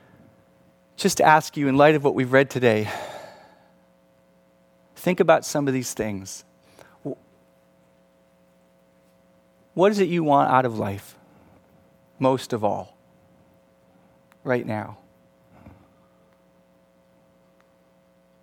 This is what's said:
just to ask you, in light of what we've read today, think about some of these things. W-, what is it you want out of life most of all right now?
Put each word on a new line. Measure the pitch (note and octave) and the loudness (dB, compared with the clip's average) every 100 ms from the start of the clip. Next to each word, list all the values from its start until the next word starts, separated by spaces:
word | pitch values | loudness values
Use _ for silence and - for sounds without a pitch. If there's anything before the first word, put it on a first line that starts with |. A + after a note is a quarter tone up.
| _ _ - _ _ _ _ _ _ - | _ _ -20 _ _ _ _ _ _ -4
just | G3 - | -2 2
to | |
ask | D#3+ D#3 - D#3 | 4 4 2 -4
you, | C#3+ | -2
in | C3+ | 4
light | D3 | 4
of | D#3 | 4
what | C#3 - | 0 0
we've | B2+ | 2
read | C3 C3+ | 2 2
today, | C3 B2 A2 G#2 - - - - - - _ _ _ _ _ _ _ _ _ _ _ _ _ _ - | 0 2 2 -2 -10 -14 -18 -20 -20 -20 _ _ _ _ _ _ _ _ _ _ _ _ _ _ -6
think | F3 F3+ | -4 0
about | E3 D#3+ | 2 2
some | - D3+ C#3+ | 2 -4 -2
of | |
these | C3 B2 | -4 -6
things. | - A2 G2 F#2+ - - _ _ - - _ | -8 -8 -8 -12 -18 -20 _ _ -20 -20 _
W-, | C#3+ - _ _ _ _ _ _ _ _ _ _ _ _ _ _ _ _ _ _ _ _ _ _ _ _ _ | -14 -14 _ _ _ _ _ _ _ _ _ _ _ _ _ _ _ _ _ _ _ _ _ _ _ _ _
what | - G3 | 2 2
is | G#3 | 4
it | F3+ | 0
you | F3 | 0
want | D#3 C#3+ C#3+ | 2 4 4
out | B2+ | 2
of | B2+ A2 | 0 -4
life | G#2 G2 - - _ _ _ _ _ _ _ _ _ _ | -6 -8 -14 -20 _ _ _ _ _ _ _ _ _ _
most | C3+ C3 - | -2 -2 -4
of | A#2 | -4
all | G#2 G2 F#2 _ _ _ _ _ _ _ _ _ _ _ _ _ _ _ | -4 -4 -10 _ _ _ _ _ _ _ _ _ _ _ _ _ _ _
right | - B2 A#2+ | -4 -4 -4
now? | G#2+ G#2 G2+ _ _ _ _ _ - - - _ _ _ _ _ _ _ _ _ _ _ _ _ _ _ _ _ _ _ _ _ _ _ _ _ _ | -8 -10 -16 _ _ _ _ _ -20 -20 -20 _ _ _ _ _ _ _ _ _ _ _ _ _ _ _ _ _ _ _ _ _ _ _ _ _ _